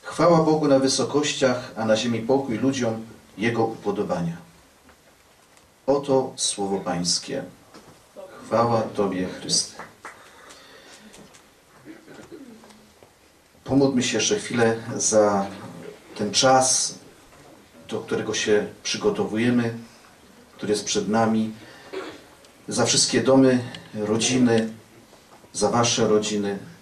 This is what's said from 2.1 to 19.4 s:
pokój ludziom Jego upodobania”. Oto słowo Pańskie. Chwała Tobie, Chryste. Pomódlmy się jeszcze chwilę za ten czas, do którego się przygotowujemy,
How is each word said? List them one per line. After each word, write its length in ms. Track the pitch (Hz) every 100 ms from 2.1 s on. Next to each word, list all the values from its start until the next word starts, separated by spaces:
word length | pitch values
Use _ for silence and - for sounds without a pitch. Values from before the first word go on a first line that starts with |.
| 113
pokój 400 | 113 135 139 110
ludziom 460 | 135 123 113 110 - - - -
Jego 260 | 113 113
upodobania”. 720 | 113 - 104 95 90 170 85 - - - _ _ - _ _ _ _ _ _ _ _ _ -
Oto 460 | 143 139 131 127 -
słowo 440 | - - 98 95
Pańskie. 640 | 90 87 87 - - - - - - - - - _ - - -
Chwała 380 | - 110 117 113
Tobie, 460 | 107 - 98 90 92
Chryste. 540 | - - - - - - - - - - - - - - - - - - - - - _ _ _ - - 330 - - - 339 247 220 220 214 - _ - _ _ _ _ _
Pomódlmy 380 | 123 135 139 123
się 160 | 120 110
jeszcze 200 | 104 104
chwilę 380 | - 120 113 113 113 104
za 500 | - 110 104 101 98 - - - - - - -
ten 160 | 104
czas, 640 | - 131 131 160 - - - - - - - - - - - -
do 120 | 107
którego 340 | - 110 107
się 320 | - 110 104 95 -
przygotowujemy, 920 | - - 101 95 95 107